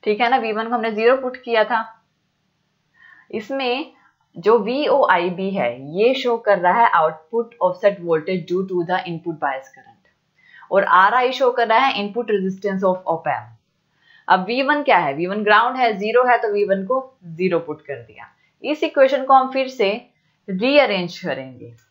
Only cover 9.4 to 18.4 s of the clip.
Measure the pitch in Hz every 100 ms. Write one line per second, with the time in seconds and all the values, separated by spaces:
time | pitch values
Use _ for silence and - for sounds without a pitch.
9.4 | 147 135 - - - _ _ _ _ _
10.4 | _ - - 196 196 180 196 240 254 254
11.4 | 262 247 233 226 269 226 202 208 233 208
12.4 | 190 190 202 190 190 185 - 165 151 123
13.4 | 113 - _ _ _ _ _ _ - 190
14.4 | 185 247 269 294 269 196 156 139 180 208
15.4 | 208 214 240 262 240 196 208 240 254 233
16.4 | 226 202 202 196 190 262 262 _ 175 160
17.4 | 185 170 151 151 - 131 117 107 117 _